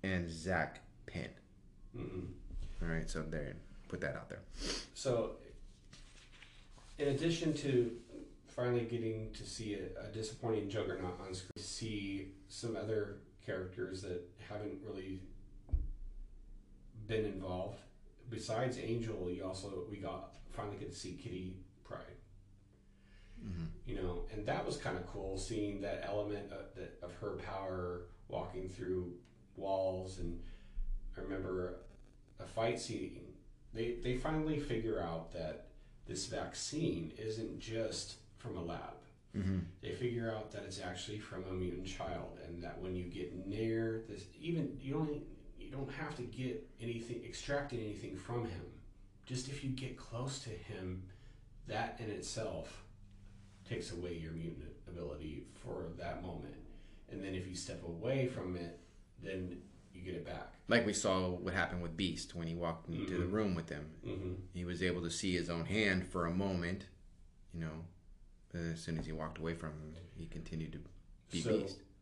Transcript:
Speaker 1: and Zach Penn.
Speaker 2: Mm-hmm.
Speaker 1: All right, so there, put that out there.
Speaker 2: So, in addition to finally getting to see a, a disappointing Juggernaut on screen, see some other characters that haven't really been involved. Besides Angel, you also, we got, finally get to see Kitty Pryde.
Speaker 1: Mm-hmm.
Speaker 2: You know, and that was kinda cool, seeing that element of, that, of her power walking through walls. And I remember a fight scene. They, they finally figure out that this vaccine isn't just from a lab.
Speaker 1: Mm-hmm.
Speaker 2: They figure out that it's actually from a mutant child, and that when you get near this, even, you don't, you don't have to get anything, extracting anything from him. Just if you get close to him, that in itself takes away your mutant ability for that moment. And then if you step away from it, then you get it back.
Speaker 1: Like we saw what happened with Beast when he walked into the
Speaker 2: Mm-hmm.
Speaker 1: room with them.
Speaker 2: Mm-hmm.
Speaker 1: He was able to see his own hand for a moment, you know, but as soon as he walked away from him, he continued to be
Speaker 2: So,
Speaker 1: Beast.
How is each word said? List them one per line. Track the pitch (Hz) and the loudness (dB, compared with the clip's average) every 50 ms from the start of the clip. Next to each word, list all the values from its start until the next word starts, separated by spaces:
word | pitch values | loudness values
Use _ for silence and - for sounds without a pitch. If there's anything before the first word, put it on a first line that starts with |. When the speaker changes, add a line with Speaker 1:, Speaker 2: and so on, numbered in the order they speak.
Speaker 1:
and | - 95 95 90 85 85 | 4 4 4 4 4 2
Zach | 80 80 80 92 92 85 76 - - - - - - - - | -2 -2 2 4 6 6 4 4 0 -10 -14 -16 -16 -14 -14
Penn. | - - 87 64 - - - - - - - - - - - - - - | -6 -4 -4 -4 -4 -8 -12 -18 -20 -20 -18 -18 -18 -16 -16 -16 -10 -6
Speaker 2:
Mm-hmm. | 120 - - - 92 92 95 98 - - - - - - - - - | -6 -4 -4 -4 -4 -4 -4 -6 -8 -8 -6 -2 -2 -2 -2 0 2
Speaker 1:
All | 85 82 | 2 4
right, | 82 82 80 - | 4 4 2 2
so | - 82 | 0 0
there, | 78 78 80 78 71 67 - - - - - - - - | 0 0 0 0 0 -2 -4 -6 -10 -12 -14 -14 -6 -6
put | - - | -4 0
that | 82 71 - | 0 0 0
out | - - - | -2 -4 -6
there. | - - - - - - - - - - - - - | -8 -8 -8 -10 -6 -2 0 0 0 -2 -4 -6 -8
Speaker 2:
So, | - - 135 120 110 - - - - - - - - - - - - - - - - - - - - - - - - - - - - - - - - - - - - | 0 4 6 6 6 4 2 -2 -6 -10 -14 -14 -14 -14 -14 -16 -16 -18 -18 -16 -16 -16 -16 -16 -18 -18 -18 -16 -16 -16 -16 -16 -18 -18 -16 -16 -16 -16 -14 -2 2
in | 143 143 | 4 4
addition | 135 143 165 170 165 - 170 156 143 | 6 6 6 6 6 6 6 4 4
to | - - 139 127 120 117 117 - - - - - - - - - - - | 4 4 8 8 8 8 8 2 -4 -10 -10 -10 -10 -10 -10 -14 -18 -18
finally | - - - 123 123 120 120 113 | -8 -2 2 4 6 6 6 4
getting | 110 120 113 110 110 110 110 107 107 | 4 2 2 2 2 2 0 -2 -4
to | - - 104 | -4 -6 -6
see | - - - 107 107 101 | -6 -4 -2 0 0 0
a, | 95 92 92 - - 107 104 | 0 0 -4 -4 -6 -6 -4
a | |
disappointing | 104 110 110 110 - - - 113 110 104 101 101 | -2 -2 -2 -2 -4 0 4 4 4 6 4 4
Juggernaut | 107 110 95 90 87 92 92 90 90 - 98 | 2 2 2 2 2 0 0 -2 -2 -4 -4
on | 92 92 | -4 -4
screen, | 95 - - - 95 | -4 -6 -6 -8 -8
see | 92 - - - 117 110 107 104 101 98 98 98 95 - - - - - | -6 -4 -4 -2 -2 0 0 0 0 0 0 -2 -2 -4 -8 -12 -14 -10
some | - - - 117 110 | -8 -4 -2 0 0
other | 110 104 110 110 104 101 101 98 - - - - - - | 2 2 4 4 4 4 2 -2 -8 -10 -16 -18 -10 -4
characters | - 98 92 92 - - - 92 90 95 95 | -2 0 0 -2 -2 -2 -2 -2 -2 -2 -4
that | - 92 90 87 - - - - - - | -2 -2 -2 -2 -2 -6 -12 -14 -8 -6
haven't | 104 104 104 104 98 95 - | -4 -2 -2 -2 -4 -4 -6
really | 104 95 95 92 95 95 95 - - - - - - - - - - - - - - - - - - - - - - - - - - - - - - - - - - - 110 104 | -4 -4 -4 -2 -4 -4 -4 -6 -8 -10 -12 -12 -12 -14 -14 2 4 6 6 6 4 0 -2 -4 -6 -6 -8 -8 -10 -10 -14 -12 -12 -14 -14 -14 -16 -18 -16 -16 -14 -10 -10 0
been | 104 110 107 107 | 2 4 4 4
involved. | 101 95 92 90 92 90 90 95 110 117 - - - - - - - - - - 123 | 4 0 -2 0 0 2 2 2 0 -2 -6 -12 -16 -18 -18 -18 -18 -18 -14 -8 -4
Besides | 110 - - - 110 113 127 123 - - | -4 -2 0 2 4 4 6 4 4 2
Angel, | - 113 117 117 113 113 104 - 90 90 | 2 2 2 4 2 2 0 0 0 0
you | 90 - 95 | 0 0 0
also, | 92 95 - 104 101 95 - 87 - | -2 -2 -2 -4 -4 -4 -4 -4 -4
we | 104 92 | -4 -4
got, | 90 95 90 87 - - - - - - | -2 -2 -2 -4 -6 -8 -10 -12 -10 -6
finally | - 113 104 101 95 | -4 -2 -2 -2 -2
get | - 104 - | -4 -4 -6
to | - - | -6 -6
see | - 92 | -4 -6
Kitty | 90 - - - 92 92 92 92 92 - - - - - - | -6 -4 -6 -4 -4 -2 -2 -4 -4 -6 -10 -14 -16 -18 -10
Pryde. | - - - - - - - - - - - - - - - - - - - - - - - - - - - - - - - - | -8 -8 -8 -8 -10 -14 -14 -16 -16 -18 -18 -18 -18 -20 -20 -20 -20 -20 -20 -20 -20 -20 -20 -20 -20 -20 -18 -16 -12 -10 -6 -4
Speaker 1:
Mm-hmm. | - 87 82 82 80 - - - | -2 0 0 0 -2 -2 -4 -4
Speaker 2:
You | - - | -2 0
know, | - 92 90 87 87 85 - | 2 2 2 2 0 -2 -2
and | - 107 104 | -2 -2 2
that | - - - - | 2 2 2 2
was | - - | 0 -2
kinda | - - 98 90 90 90 - | 0 0 0 0 0 -2 -4
cool, | - 80 92 95 95 95 | -4 -4 -2 -2 0 -2
seeing | - - 113 107 104 104 101 98 | 0 0 2 2 2 2 2 0
that | 98 101 95 - - | 0 0 0 0 0
element | 98 101 104 104 104 104 101 101 - | 2 2 2 2 2 0 0 -2 -4
of, | 101 95 95 - - | -6 -6 -8 -8 -8
that, | 92 90 85 - - | -8 -8 -8 -8 -8
of | 87 85 - - | -8 -8 -6 -2
her | 104 101 92 | -2 0 0
power | - - 95 98 95 98 95 92 90 90 87 87 87 - - - - - - | 0 -2 -2 -2 -2 0 0 0 2 0 0 0 -2 -4 -8 -12 -16 -8 -2
walking | - 98 - - - 92 92 92 | -2 0 0 0 -2 -2 -2 -2
through | - - - 90 92 90 90 87 87 - - - - - - - - | -2 -2 2 4 4 4 4 0 -4 -8 -12 -16 -20 -20 -20 -14 -6
walls. | 95 98 98 95 95 95 92 92 92 92 92 92 92 | -2 4 4 6 8 6 6 4 4 0 -2 0 0
And | 87 82 82 - - - - - - - - - - - - - - - - | 0 0 0 0 -4 -6 -6 -8 -10 -2 2 4 6 6 4 4 2 -2 -2
I | - | -2
remember | 95 95 95 95 95 92 92 92 90 90 - - - - - - - - - - - - - - | 0 0 0 2 2 2 2 2 2 2 0 -4 -8 -12 -14 -14 -16 -18 -18 -20 -20 -18 -10 -8
a | - | -8
fight | - - 113 113 117 123 - | 0 4 6 6 6 6 4
scene. | - - 113 - - - - - - - - - - - - - - - | 2 0 0 0 0 -2 -4 -8 -10 -10 -12 -14 -16 -16 -18 -16 -14 -6
They, | - 110 113 120 120 - | 0 2 2 2 2 2
they | - 120 127 | 4 4 4
finally | 131 131 156 156 156 156 156 147 135 | 4 4 4 6 6 6 6 4 4
figure | - - 120 110 110 110 101 90 | 4 2 2 4 4 4 4 4
out | 90 85 82 82 80 - | 2 2 0 -2 -2 -4
that | - 85 80 78 - - - - - - - - - - - | -4 -2 -2 0 -2 -4 -8 -12 -16 -16 -16 -16 -18 -14 -8
this | - - - - | -4 -2 -2 -2
vaccine | - - - - - - - - - 147 160 165 - - 85 80 - - | 0 0 -2 -2 -2 -2 -4 -4 0 2 4 4 6 4 4 0 -4 -4
isn't | 104 110 110 110 113 110 - - - | -4 -2 -2 0 0 -2 -2 -4 -6
just | - 110 113 113 110 113 - - - - - - - - - | -4 -2 0 2 2 2 0 -2 -4 -6 -8 -12 -14 -18 -16
from | - - 113 - | -8 -6 -4 -2
a | 90 | -2
lab. | 85 82 82 - - - - - - - - - - - - | 0 0 -2 -2 -4 -6 -8 -10 -14 -18 -20 -20 -18 -4 -2
Speaker 1:
Mm-hmm. | 101 92 95 95 90 80 85 - - | 2 4 4 4 4 2 0 -6 -8
Speaker 2:
They | - 90 | -4 -4
figure | 90 - 123 120 117 117 113 113 | -2 2 2 2 4 4 2 2
out | 110 107 107 - | 0 0 -2 -4
that | - 104 90 | -6 -6 -6
it's | 90 95 98 | -6 -6 -4
actually | 92 92 95 92 - - 104 104 | -4 -4 -4 -4 -4 -4 -4 -4
from | - - 92 92 92 92 | -4 -4 -6 -6 -4 -2
a | |
mutant | 92 92 92 90 85 - - | 0 2 2 2 0 0 -2
child, | - - - - - - - - - - 80 - | -4 -2 -2 0 0 0 0 -2 -4 -8 -8 -8
and | 82 85 85 | -8 -6 -4
that | 87 76 78 - | -4 -4 -4 -2
when | 90 92 90 | -2 0 0
you | 90 90 | 0 0
get | 87 - 90 90 - 90 90 95 | 0 -2 -2 -2 -2 -2 -4 -2
near | 98 101 107 113 113 113 113 113 113 110 113 - 107 | -2 2 4 4 4 6 4 4 4 2 0 -2 -4
this, | 101 92 - - - - | -8 -8 -8 -12 -12 -4
even, | 151 170 170 160 135 127 - - | 0 2 4 4 4 2 0 -2
you | 131 135 139 | -2 0 2
don't, | 156 156 147 147 - - - - - - - - - | 4 4 4 2 0 -2 -8 -12 -12 -12 -14 -12 -10
you | - - | -8 -6
don't | 139 135 135 120 | -4 -4 -4 -4
have | - 151 156 147 - | -2 -4 -4 -4 -2
to | 127 | -4
get | 120 107 - 127 131 127 113 - - - - - | -4 -4 -2 0 0 0 0 -2 -4 -8 -10 -6
anything, | 120 117 117 113 - - 123 - - | -2 -2 -2 -2 -2 -2 -4 -4 -4
extracting | - - - - - 143 143 - - 123 110 | -6 -6 -6 0 2 2 2 2 2 0 0
anything | 107 104 101 - - 95 95 | 0 0 -2 -4 -4 -4 -4
from | - - - 120 120 113 | -6 -4 0 0 2 2
him. | 92 87 82 - - - - - - - - - - - - - | 0 -2 -4 -6 -8 -10 -12 -14 -14 -14 -16 -18 -18 -18 -18 -6
Just | - 131 123 - - | -2 -2 -2 -2 -2
if | 135 - | -4 -2
you | 131 131 | 0 0
get | 127 - - 117 - - | 0 0 0 -4 -6 -8
close | - - 113 117 135 139 - - | -8 -4 -2 0 0 0 0 -2
to | - 113 | -4 -4
him, | 104 - - - 101 92 92 90 92 92 - - - - - - - - - - - - - | -6 -6 -6 -6 -4 -4 -2 -2 -2 -2 -4 -8 -12 -14 -14 -16 -16 -16 -16 -16 -16 -12 -6
that | - - 123 - - - - | 0 2 2 2 2 0 -2
in | 110 104 | -2 -2
itself | 101 92 87 - - - - - - - - - - - - - - - - - - - - - - - - - - - - - | -2 -2 -2 -2 -2 0 0 0 -2 -2 -4 -6 -8 -12 -12 -14 -14 -16 -16 -16 -14 -14 -14 -14 -14 -16 -16 -18 -18 -16 -4 -2
takes | - 87 85 - | -2 -2 -2 -2
away | 87 87 90 87 85 | -2 -2 -2 -2 -2
your | 82 80 80 | -2 -2 -4
mutant | 80 82 85 82 80 76 76 76 - - - - | -4 -2 -2 -4 -4 -4 -8 -10 -10 -10 -10 -8
ability | 85 85 - - - - - - - - - - - - | -6 -4 -4 -4 -4 -4 -4 -4 -4 -6 -8 -10 -12 -10
for | - 123 95 90 85 82 85 87 | -6 -4 -4 -2 -4 -4 -4 -4
that | 87 85 - - | -2 -2 -2 -2
moment. | 90 92 - - 71 71 - - - - - - - - - - - - | -4 -4 -4 -4 -6 -6 -8 -10 -12 -12 -12 -14 -14 -14 -16 -16 -12 -8
And | - 98 95 | -6 -4 -2
then | 95 92 | 0 0
if | 90 92 92 | 0 -2 -2
you | 87 | -4
step | - - - 85 82 - | -4 -4 -4 -4 -4 -4
away | 85 85 82 - 127 135 135 123 120 | -4 -4 0 4 4 6 6 6 4
from | - - 90 90 90 | 2 0 -2 0 0
it, | 87 85 85 - - - - - - - - - - | 0 -2 -4 -6 -10 -14 -18 -18 -20 -20 -18 -14 -8
then | 80 - 95 92 90 87 90 90 - - - - - - | -6 -4 -2 -2 -2 -2 -4 -6 -10 -14 -18 -18 -18 -16
you | - 90 | -12 -8
get | 90 92 90 | -6 -4 -4
it | 82 - | -4 -4
back. | - - - - - - - - - | -4 -4 -6 -6 -8 -12 -10 4 8
Speaker 1:
Like | 110 117 - | 8 8 8
we | 107 | 8
saw | 101 - - 104 95 92 92 90 | 4 6 6 6 6 6 6 4
what | 90 90 90 92 87 | 4 2 2 2 4
happened | 98 87 - 90 87 | 4 4 4 4 0
with | 87 82 80 | 0 0 4
Beast | 85 98 90 82 80 - - - | 4 4 4 4 2 -2 -4 -2
when | 85 82 | 0 0
he | 82 82 | 2 2
walked | 87 85 82 80 - - - | 2 2 2 2 0 -2 -2
into | 82 - - 90 92 | 0 0 2 2 4
the | 92 87 | 4 4
Speaker 2:
Mm-hmm. | 87 98 | 6 6
Speaker 1:
room | 107 110 98 90 | 6 6 6 6
with | 82 80 80 | 4 2 0
them. | 78 71 73 78 80 - - | -2 -4 -4 -6 -8 -6 -4
Speaker 2:
Mm-hmm. | - 92 92 92 90 90 92 - - - | -2 -2 0 0 -2 -2 -2 -6 -4 -2
Speaker 1:
He | 87 87 | -2 0
was | 87 90 82 | 0 2 6
able | 92 90 85 90 | 6 6 6 6
to | 85 82 | 2 2
see | 82 - - 95 90 | 0 4 4 6 6
his | 87 82 82 | 6 6 4
own | 85 85 82 | 2 2 4
hand | 80 92 110 107 101 92 92 92 | 4 6 8 8 8 8 6 4
for | - - 90 85 | 4 2 4 4
a | 85 | 6
moment, | 87 92 98 98 92 87 87 87 92 101 - - - - - - - - - - - - - - - | 6 6 6 6 4 4 4 2 0 0 -4 -10 -16 -18 -18 -18 -18 -18 -18 -18 -18 -20 -16 -8 -4
you | 82 | -2
know, | 82 80 78 80 85 92 - - - - - - - - - - - - | -2 -2 -2 -4 -8 -10 -12 -16 -18 -18 -18 -16 -16 -18 -18 -20 -16 -6
but | - 85 | -4 -2
as | 82 82 82 82 | 0 0 0 0
soon | - 85 80 80 | 0 0 0 0
as | 78 | 2
he | 80 | 0
walked | 78 76 78 80 82 - | 0 0 0 -2 -2 0
away | 80 82 82 | 0 0 0
from | - 82 78 | 0 -2 -4
him, | 76 78 78 76 78 85 - - - | -4 -4 -8 -8 -8 -10 -10 -10 -8
he | 87 82 | -8 -6
continued | 82 - 80 80 - 85 82 80 76 | -4 -4 -6 -4 -2 -2 -2 -2 -2
to | 80 76 - - - - - - - - - - | -4 -8 -8 -10 -14 -16 -16 -18 -18 -18 -10 -2
be | - 85 | 0 0
Speaker 2:
So, | 80 90 107 107 | 4 6 4 4
Speaker 1:
Beast. | - 95 - - - - - - | 4 0 -6 -10 -14 -18 -20 -20